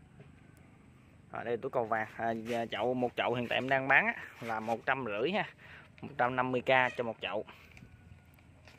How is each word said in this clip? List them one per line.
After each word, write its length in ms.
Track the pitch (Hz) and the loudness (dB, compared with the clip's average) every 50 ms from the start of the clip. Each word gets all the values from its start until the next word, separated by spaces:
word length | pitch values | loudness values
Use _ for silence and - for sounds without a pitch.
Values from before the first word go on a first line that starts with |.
| - - - - - - - - - - - - - - - - - - - - - - - - - - | -20 -20 -20 -20 -20 -20 -20 -20 -20 -20 -20 -20 -20 -20 -20 -20 -20 -20 -20 -20 -20 -20 -20 -20 -18 -12
Ở 120 | - 113 101 | -10 -8 -4
đây 140 | 117 120 | -4 -4
là 40 | 107 | -2
tú 80 | 131 135 | -4 -2
cầu 160 | - 131 117 | 0 0 0
vàng. 220 | 107 113 110 110 - - | 2 0 0 -2 -4 -6
À, 160 | - 113 113 113 113 110 117 120 117 117 110 | -2 -2 0 0 -2 -2 -2 -2 -2 -2 -2
chậu, 220 | - 98 113 123 127 | -2 0 2 2 2
một 220 | 127 123 117 - | 2 0 0 0
chậu 180 | - 101 113 120 | 0 0 2 2
hiện 140 | 123 120 | 0 0
tại 100 | 110 113 | 0 0
em 120 | 117 123 135 | 0 2 2
đang 180 | 135 135 135 | 2 2 4
bán 180 | 135 135 151 196 | 6 6 6 6
á, 80 | 226 240 - - - - - | 4 0 -4 -8 -14 -14 -10
là 180 | 123 117 113 110 | -6 -6 -4 -4
một 260 | 110 117 117 107 - | -2 -2 -2 -2 0
trăm 200 | - 131 135 127 | 0 -2 0 -2
rưỡi 260 | 110 101 104 123 165 | -4 -2 -2 -2 0
ha. 140 | 196 202 165 - - - - - - - - - - - | 0 -2 -4 -4 -8 -18 -20 -20 -20 -20 -20 -20 -18 -14
Một 80 | - 156 139 | -14 -6 0
trăm 180 | - 123 123 127 | 2 2 2 2
năm 160 | 127 127 127 | 2 0 2
mươi 100 | 127 123 | 0 0
k 360 | 120 - 131 131 127 123 - | 4 4 6 6 6 4 0
cho 60 | - 120 | -2 -4
một 120 | 113 110 - | -4 -6 -6
chậu. 240 | - 92 92 107 101 - - - - - - - - - - - - - - - - - - - - - - - - - - | -6 -6 -4 -4 -6 -8 -12 -20 -20 -20 -20 -20 -20 -20 -20 -20 -20 -20 -20 -20 -20 -20 -20 -20 -20 -20 -20 -20 -20 -20 -20